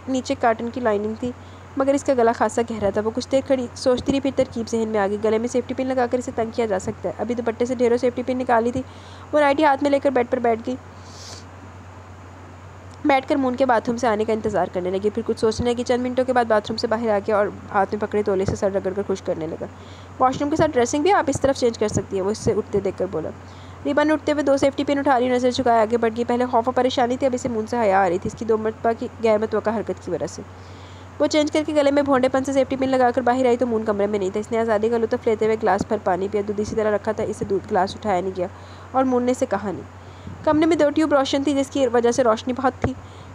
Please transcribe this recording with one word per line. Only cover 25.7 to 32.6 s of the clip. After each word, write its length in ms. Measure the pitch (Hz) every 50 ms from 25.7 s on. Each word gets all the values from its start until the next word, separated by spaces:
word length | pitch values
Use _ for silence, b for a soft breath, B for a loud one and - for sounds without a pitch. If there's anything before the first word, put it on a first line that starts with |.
| 233 226
आगे 160 | 214 220 233 233
बढ़ 160 | 233 226 220
गई। 100 | 233 240
पहले 220 | 233 247 240 247
खौफ 220 | 247 254 233 226 254
और 60 | 247
परेशानी 440 | 254 254 262 254 277 247 233 254 254
थी, 80 | 285
अब 80 | 262 247
इसे 160 | 247 - 254
मून 160 | 233 214 220
से 120 | 214 240 240
हया 260 | 226 202 190 190 196
आ 40 | 185
रही 120 | 170 190
थी, 80 | - 220
इसकी 180 | - - 233
दो 120 | 220 226 220
मरतबा 360 | 220 220 220 - - 233 233
की 160 | 226 254 233 - -
गैर 180 | 220 226 214 208
मुतवक्का 320 | 220 214 220 208 196 214
हरकत 280 | 226 220 180 - 185 -
की 120 | - 190
वजह 160 | 175 143 131 -
से। 160 | - - - - B B B B B B B B B B B B B -
वो 60 | 294 302
चेंज 220 | - 302 302 302
करके 220 | - 311 302 320 302
गले 180 | 302 285 277
में 120 | 285 285 285
भोंडेपन 380 | 277 277 254 247 262 262 262 262
से 100 | 285 269
safety 220 | 277